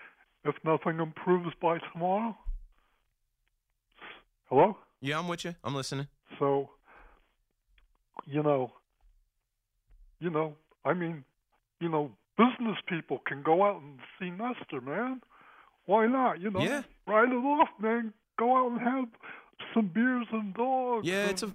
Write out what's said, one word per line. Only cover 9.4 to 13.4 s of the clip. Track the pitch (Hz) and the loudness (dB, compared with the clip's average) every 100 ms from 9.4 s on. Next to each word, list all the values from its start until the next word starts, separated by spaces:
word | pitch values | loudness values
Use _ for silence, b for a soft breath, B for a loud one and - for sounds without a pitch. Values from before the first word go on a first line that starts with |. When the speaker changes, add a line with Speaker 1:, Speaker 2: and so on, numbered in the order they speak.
| _ _ _ _ _ - - - | _ _ _ _ _ -20 -20 -8
Speaker 1:
you | 170 | -4
know, | 156 156 147 _ _ 135 | -2 -2 -6 _ _ -2
I | |
mean, | 180 165 160 - _ _ _ _ - | -2 -2 -6 -14 _ _ _ _ -8
you | 170 | -2
know, | 160 135 107 _ - | -2 -2 -8 _ 4
business | 247 233 233 180 - | 4 4 -4 -4 -4
people | 165 - 135 - | -6 -4 -6 -6
can | 143 | -2